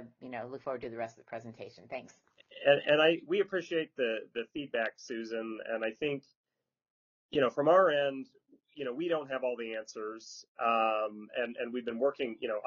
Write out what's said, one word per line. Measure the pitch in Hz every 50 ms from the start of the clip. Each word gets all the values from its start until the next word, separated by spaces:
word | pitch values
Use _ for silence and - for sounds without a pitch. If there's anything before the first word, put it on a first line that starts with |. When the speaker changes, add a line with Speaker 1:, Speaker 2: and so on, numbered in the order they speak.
| 120 117 117 -
Speaker 1:
you | 131 127
know, | 127 117 113 123
look | 131 139 -
forward | 143 131 123
to | 123 123
the | 113 113
rest | 117 113 - -
of | -
the | -
presentation. | - 113 120 117 110 - 107 101 - - 87 117
Thanks. | 139 127 120 - - _ _ _ _ _ - _ - - -
Speaker 2:
And, | 143 143 - - -
and | 147 151
I, | 156 160 170 - - -
we | 170 208
appreciate | 196 196 196 185 165 - 170 160 160 - _
the, | - 127 113 113 107 - - -
the | 117 113 - -
feedback, | 156 143 - - 117 113 107 -
Susan. | - - - 127 113 113 110 113 113 113 113 110 107 - -
And | 113 110 113
I | 113
think, | 110 - 151 147 143 139 - _ _ _ _ _ _ _ _ _ _ _ _ _ _ _ _ _ _ _ _ -
you | - 147
know, | 135 120
from | - 156 143 156
our | 170 190 190 170
end, | 147 143 143 139 135 135 131 - _ _ _ _ _ - _ _ -
you | 147 143
know, | 127 120
we | 139 170 175
don't | 165 156 143 135
have | 135 131 127
all | 127 123
the | 117 117 113 113
answers. | 110 107 - - 110 107 107 110 113 - - - - - _ _ -
Um, | 117 117 113 113 113 113 110 107 107 107 107 107 107 107 - 131
and, | 123 117 117 -
and | 123 120
we've | 117 127 117
been | 117 117 113
working, | 127 143 139 - 139 - - -
you | 123 117
know, | 107 107 -